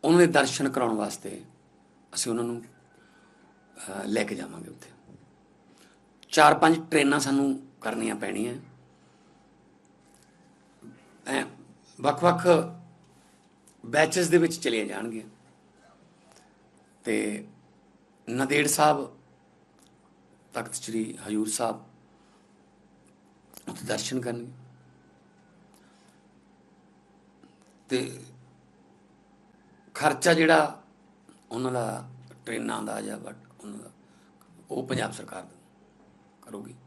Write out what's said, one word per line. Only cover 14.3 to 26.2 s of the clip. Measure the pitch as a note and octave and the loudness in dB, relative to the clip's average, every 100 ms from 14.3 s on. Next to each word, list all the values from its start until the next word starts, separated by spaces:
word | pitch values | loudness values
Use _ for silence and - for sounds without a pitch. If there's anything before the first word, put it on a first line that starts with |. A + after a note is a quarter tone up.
| E3+ | 4
ਵਿੱਚ | E3 E3 | 4 0
ਚਲੀਆਂ | C3+ A2+ G#2+ | -2 -2 -4
ਜਾਣਗੀਆਂ | G2 A2+ A2 G#2+ - _ _ _ _ - _ _ _ _ - _ _ _ _ _ _ | -6 -8 -10 -14 -20 _ _ _ _ -20 _ _ _ _ -20 _ _ _ _ _ _
ਤੇ | - G#2+ G#2+ G#2+ - - _ _ _ _ _ _ - | -4 -2 -2 -6 -12 -20 _ _ _ _ _ _ -8
ਨਾਂਦੇੜ | A#2+ C3+ C#3+ C#3+ | -4 0 0 0
ਸਾਹਿਬ, | - D3+ D3 C3+ - _ _ _ _ _ _ _ _ _ _ _ _ _ | 4 4 4 -4 -14 _ _ _ _ _ _ _ _ _ _ _ _ _
ਤਖਤ | B2 A#2 - | -10 -8 -10
ਸ੍ਰੀ | - A2 A2 - G2 | -6 -6 -6 -8 -4
ਹਜ਼ੂਰ | G#2+ A2 | -2 -2
ਸਾਹਿਬ | - A#2 - - - _ _ _ _ _ _ _ _ _ _ _ _ _ _ _ - - | -2 -2 -4 -12 -20 _ _ _ _ _ _ _ _ _ _ _ _ _ _ _ -20 -16
ਉੱਥੇ | - - | -14 -6
ਦਰਸ਼ਨ | G#2+ - C3 | -6 -4 -4
ਕਰਨਗੇ | A#2+ A#2+ A#2+ - - - - - - _ _ _ _ _ - - - _ - _ | -4 -8 -10 -18 -20 -20 -20 -20 -20 _ _ _ _ _ -20 -20 -20 _ -20 _